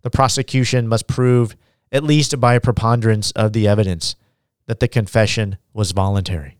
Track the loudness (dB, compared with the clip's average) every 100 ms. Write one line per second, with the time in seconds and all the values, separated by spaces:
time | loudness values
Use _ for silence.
0 | -4 0 2 0 -2 0 0 0 0 -2
1 | -2 -2 2 2 0 -6 _ _ _ -4
2 | 2 2 2 0 2 2 2 0 0 2
3 | 2 0 -2 -2 -2 2 2 2 0 -2
4 | -6 -10 _ _ _ _ -10 -4 -2 0
5 | 0 0 2 0 -4 -6 _ -4 -2 0
6 | 0 -2 -2 -6 -8 _